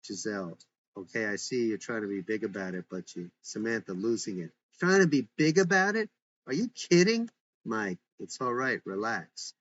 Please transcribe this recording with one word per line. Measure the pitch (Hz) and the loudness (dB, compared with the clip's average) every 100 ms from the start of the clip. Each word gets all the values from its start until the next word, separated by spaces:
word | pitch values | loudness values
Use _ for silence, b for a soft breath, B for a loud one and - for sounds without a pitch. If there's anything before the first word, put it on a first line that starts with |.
Giselle, | - 98 110 104 90 85 - _ _ - | -10 -8 -4 -4 -6 -10 -20 _ _ -16
okay, | 92 117 107 | -8 -4 -2
I | 101 | -4
see | - 127 117 | -4 0 0
you're | 104 | -2
trying | - 117 | -4 -6
to | 104 | -4
be | 98 | -4
big | 90 107 | -4 -4
about | 107 98 95 | -4 -4 -6
it, | 92 87 | -6 -8
but | 92 87 | -10 -10
you, | - 87 _ | -12 -12 _
Samantha, | - - 110 113 95 | -12 -6 -2 -4 -4
losing | 92 110 113 - 92 | -4 -2 -2 -2 -8
it. | 82 _ _ _ | -8 _ _ _
Trying | 175 190 | 4 6
to | 180 | 6
be | 143 117 - | 4 0 2
big | 151 160 | 4 4
about | 185 190 196 | 4 4 4
it? | 214 214 _ _ _ - | 0 -4 _ _ _ -6
Are | |
you | 135 233 | -2 -2
kidding? | - - 175 180 226 233 _ _ _ | -6 4 6 8 4 -2 _ _ _
Mike, | - 113 101 90 _ _ | -4 -2 -2 -4 _ _
it's | 104 - | -12 -4
all | 127 | -2
right, | 120 131 107 | 0 0 -2
relax. | - 95 110 107 82 - - - | -2 -4 -2 -4 -8 -14 -14 -14